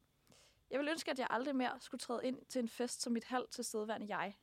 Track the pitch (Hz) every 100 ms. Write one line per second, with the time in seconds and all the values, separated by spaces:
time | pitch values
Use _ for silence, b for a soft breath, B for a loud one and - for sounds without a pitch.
0 | _ _ B B B B _ 262 294 320
1 | - 262 240 220 277 262 247 262 - 254
2 | - 233 262 254 - 262 226 - 247 -
3 | 254 233 - 254 - - 233 220 214 214
4 | 214 180 180 -